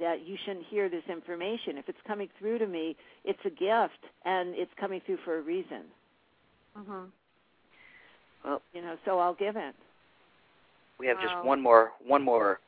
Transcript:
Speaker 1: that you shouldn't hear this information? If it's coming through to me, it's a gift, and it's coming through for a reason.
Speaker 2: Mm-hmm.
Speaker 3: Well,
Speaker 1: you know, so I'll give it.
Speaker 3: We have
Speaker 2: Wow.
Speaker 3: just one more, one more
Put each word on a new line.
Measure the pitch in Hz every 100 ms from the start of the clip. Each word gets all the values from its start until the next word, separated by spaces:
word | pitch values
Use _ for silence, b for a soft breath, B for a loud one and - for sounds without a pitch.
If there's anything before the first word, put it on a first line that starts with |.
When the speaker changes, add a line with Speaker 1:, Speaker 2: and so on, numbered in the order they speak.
Speaker 1:
that | 170 165 165
you | 196
shouldn't | - 185 160
hear | 208 190
this | 170 175
information? | 170 - 170 185 233 - 143
If | 160
it's | - -
coming | 208 196 -
through | 208 233
to | 214
me, | 170 160 147 b b
it's | - 190
a | 196
gift, | 156 190 226 185 - - _
and | 185 185 180 175
it's | 180
coming | - 202 185 -
through | 180
for | 180 160
a |
reason. | 151 185 170 120 78 - _ _ _ _ _ _ _ 208
Speaker 2:
Mm-hmm. | 202 190 185 - _ _ _ _ _ b b b b b b _
Speaker 3:
Well, | - 139 -
Speaker 1:
you | 175
know, | 175 165
so | 202 180
I'll | 175
give | 175 202 214
it. | 143 - - _ _ _ _ _ _ _ _ _ _ -
Speaker 3:
We | 127
have | 113
Speaker 2:
Wow. |
Speaker 3:
just | - 175
one | 135 139
more, | 127 113 113 -
one | 123 143
more | 135 117 101 95